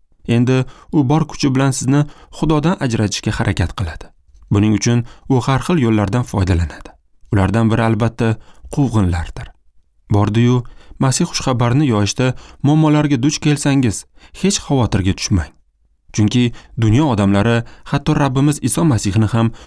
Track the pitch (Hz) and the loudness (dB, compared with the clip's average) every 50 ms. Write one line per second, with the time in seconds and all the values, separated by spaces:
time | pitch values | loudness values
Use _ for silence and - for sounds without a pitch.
0 | _ _ _ _ - - 117 120 123 127 131 131 127 - - - - - - 151 | _ _ _ _ -4 -2 0 2 2 2 2 0 0 -4 -8 -20 -12 -2 0 0
1 | 139 123 147 156 156 - - - - 139 127 131 135 139 127 - - - 139 147 | 2 2 2 0 0 -2 -4 -4 -2 0 0 2 0 0 0 -2 -2 0 2 0
2 | 147 - - - - - - - 170 151 160 147 139 165 190 - 143 127 113 107 | 0 -2 -6 -20 -20 -16 -8 -4 -2 0 0 2 2 0 -2 0 -2 -2 0 0
3 | 107 101 - - - 110 - - 113 110 92 - 92 - - - 98 82 - - | 0 -2 -2 -4 -4 -4 -4 -2 -2 -2 0 -2 -2 -4 -4 -6 -6 -6 -8 -12
4 | - - _ _ _ _ _ - - - 104 101 104 107 110 101 - 120 120 120 | -16 -20 _ _ _ _ _ -14 -4 -2 0 2 2 2 2 0 0 0 0 0
5 | 117 - - - - - 135 127 - - 135 127 117 - 180 160 123 113 110 107 | -2 -4 -12 -14 -4 -2 0 0 0 0 -2 -2 0 0 0 2 2 2 2 2
6 | 101 95 110 123 123 - - 101 92 87 92 85 85 76 - - - - - _ | 0 0 -2 -2 -4 -2 -2 -2 0 0 0 0 0 -4 -6 -14 -18 -20 -20 _
7 | _ _ _ - - - - 98 95 92 98 117 113 107 110 113 113 113 110 107 | _ _ _ -18 -8 -2 0 0 2 2 2 2 2 2 2 2 2 0 0 0
8 | 117 113 113 - 120 113 107 - - - - - - - - 151 143 113 - 110 | -2 -2 -2 -2 -2 -2 -2 -4 -6 -20 -20 -20 -14 -8 -2 -2 0 0 2 0
9 | 95 87 85 85 82 - - - - - - _ _ _ _ - _ _ _ _ | 0 0 0 -2 -6 -8 -10 -14 -14 -16 -18 _ _ _ _ -20 _ _ _ _
10 | _ - 104 101 104 104 104 113 120 120 127 123 120 - - - - - - - | _ -2 0 0 2 2 2 2 2 2 2 0 -2 -6 -16 -20 -20 -14 -6 -2
11 | 139 131 127 - 175 - - - - 135 127 117 131 120 120 143 156 131 110 104 | -2 0 0 0 -2 -2 -4 -6 -4 -2 -2 0 0 2 2 2 2 2 2 2
12 | 104 101 - - 127 127 123 - - - - - - 143 151 156 156 151 151 151 | 0 0 -2 -2 -2 -2 -2 -6 -12 -20 -12 -2 0 2 2 4 4 4 4 2
13 | 147 143 147 117 120 156 - - - 151 147 143 - 147 135 139 127 113 95 - | 2 2 0 2 0 0 -2 0 0 0 0 0 0 0 2 2 2 0 -2 -4
14 | - _ _ - - - - - - 196 196 - - - 147 135 113 95 - 101 | -10 _ _ -20 -20 -20 -12 -4 -2 -2 -2 -2 -2 -2 0 0 0 0 0 0
15 | 90 95 90 - - - 104 90 71 - - _ _ _ _ _ _ _ _ _ | 0 0 -2 -2 -2 -2 -2 -2 -2 -4 -12 _ _ _ _ _ _ _ _ _
16 | _ - - 117 107 104 - 123 123 117 - - - - - - 113 107 107 135 | _ -8 -2 0 0 2 2 2 0 0 -2 -8 -20 -12 -4 0 2 2 4 4
17 | 160 143 117 98 101 98 101 101 101 117 117 117 113 - - - - - - 143 | 2 2 2 2 2 2 2 2 2 2 0 0 -2 -6 -14 -18 -10 -6 -4 -2
18 | 147 156 151 147 147 139 127 135 139 151 147 - - - - 170 170 160 127 107 | 0 0 0 2 0 0 0 2 2 2 0 0 -4 -4 -2 0 2 2 2 2
19 | - 104 92 110 110 98 - 113 113 113 - - - | 0 0 0 2 0 2 0 0 0 0 -2 -8 -20